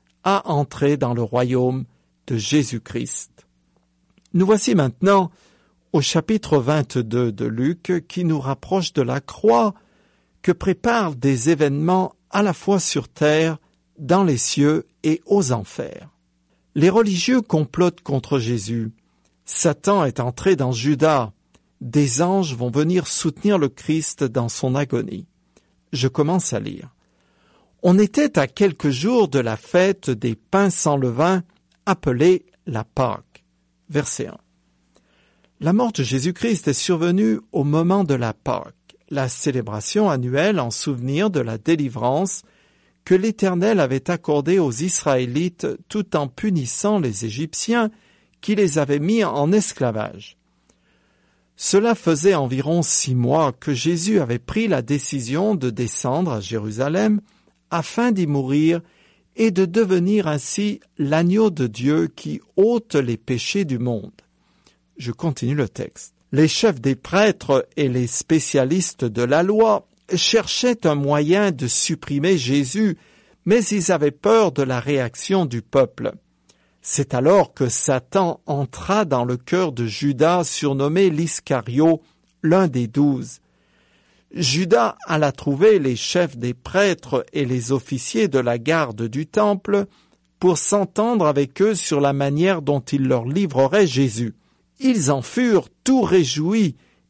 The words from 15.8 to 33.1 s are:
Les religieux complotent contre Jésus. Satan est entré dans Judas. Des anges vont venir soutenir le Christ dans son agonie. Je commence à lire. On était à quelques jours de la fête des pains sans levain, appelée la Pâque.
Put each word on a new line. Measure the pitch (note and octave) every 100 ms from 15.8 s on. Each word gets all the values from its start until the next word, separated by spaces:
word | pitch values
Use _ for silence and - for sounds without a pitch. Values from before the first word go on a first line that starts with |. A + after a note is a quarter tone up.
| - - - _ _ _ _ _ _
Les | D3 E3
religieux | G3+ A3 F3+ - B3+
complotent | G#3+ D#3 D3+ - F3+ F3
contre | - C#3 - C#3
Jésus. | A2+ A#2+ G2 A#2 A2 - _ _ _ _ -
Satan | - E3+ C#3+ - G3+
est | C#3+ -
entré | B2 A#2+ F#3+ E3+
dans | B2+
Judas. | A#2 C3 C#3+ D#3 D3 A2 - _ _ _ -
Des | B2+ D3 C#3 A#2
anges | F3 G3 E3+ A#2+
vont | B2
venir | B2+ D#3 F3+ -
soutenir | - E3 - G#3 G3+
le | C#3+
Christ | - - D#3 D#3 - C3+
dans | A#2+ A#2
son | - C3+ C3
agonie. | C#3+ A#2+ - F#2 F#2+ _ _ _ _ _ _
Je | B2+ B2+
commence | C3 D3 F3+ -
à | G#2+
lire. | G#2+ F#2+ - _ _ _ _ _ _ _ _ _
On | F3+ F#3
était | G#3 - D4 -
à | C3+
quelques | - G3+ D3+ D3+
jours | B2+ F3+ B3 F#3
de | C3+
la | A#2 A2
fête | - F3 F#3 F#3+ -
des | A#2 B2 A2+
pains | _ F#3+ G3+
sans | - D#3 C#3+
levain, | B2+ A#2 E3 F#3 E3+ _ _ _ -
appelée | F#3+ - B2 E3 F#3 - _ -
la | A2
Pâque. | G#2+ - B2+